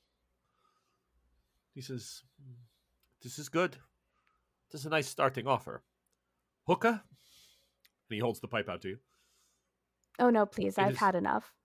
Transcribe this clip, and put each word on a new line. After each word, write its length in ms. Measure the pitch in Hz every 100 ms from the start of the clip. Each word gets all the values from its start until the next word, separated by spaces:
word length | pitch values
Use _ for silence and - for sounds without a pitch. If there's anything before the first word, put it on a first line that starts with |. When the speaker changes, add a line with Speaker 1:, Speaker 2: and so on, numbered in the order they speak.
| _ _ _ _ _ _ _ _ _ _ _ _ _ _ _ _ _
Speaker 1:
He 80 | 139
says, 420 | 131 127 - - - _ 135 120 120 _ _ _ _ _
"This 160 | 127 -
is 100 | 147
good. 280 | 160 180 - - _ _ _ _ _ _ _ _
This 100 | 151
is 40 | 147
a 20 |
nice 180 | 156 135
starting 400 | - 135 131 123
offer. 360 | 127 - - - _ _ _ _ _ _ _ -
Hookah?" 360 | 175 226 220 - - _ - - _ _ _ _ _ _
And 60 | 107
he 40 |
holds 200 | 120 107
the 60 | -
pipe 220 | 110 98
out 120 | 87
to 80 | 92
you. 80 | 110 _ _ _ _ _ _ _ _ _ _ _ -
Speaker 2:
Oh, 100 | 247
no, 160 | 226 202
please. 320 | - 196 190
Speaker 1:
It 40 |
Speaker 2:
I've 100 | 196
Speaker 1:
is 60 | 202
Speaker 2:
had 160 | 196 180
enough. 380 | 196 214 - _